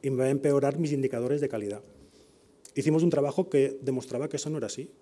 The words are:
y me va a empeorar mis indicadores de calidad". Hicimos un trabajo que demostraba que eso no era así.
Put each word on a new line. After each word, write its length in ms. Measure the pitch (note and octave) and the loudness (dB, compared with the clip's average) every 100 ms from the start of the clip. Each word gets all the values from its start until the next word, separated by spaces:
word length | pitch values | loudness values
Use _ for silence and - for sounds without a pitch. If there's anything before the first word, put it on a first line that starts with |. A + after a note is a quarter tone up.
y 80 | C#3 | 0
me 80 | C3 | 2
va 80 | C3 | 2
a 40 | |
empeorar 480 | C#3 D3 C#3 C#3 C#3+ | 2 4 4 2 0
mis 120 | D#3 | -2
indicadores 500 | C#3+ C3 A#2 B2+ D3 | 0 0 -2 -2 0
de 80 | D3 | -2
calidad". 340 | A2 G#2 G#2 - - - - - _ _ _ - | -2 -6 -8 -12 -20 -20 -20 -20 _ _ _ -8
Hicimos 300 | - D3+ D#3 | -2 2 4
un 80 | E3+ | 4
trabajo 380 | D#3+ C#3+ C3+ F3+ | 4 0 0 2
que 280 | C#3+ C3+ - | 4 2 0
demostraba 480 | C#3 C3 - A#2+ D3+ | -4 -4 -4 -6 -4
que 80 | C#3+ | -4
eso 120 | D3+ | -6
no 80 | D#3 | -6
era 100 | - | -6
así. 220 | - - - | -8 -12 -16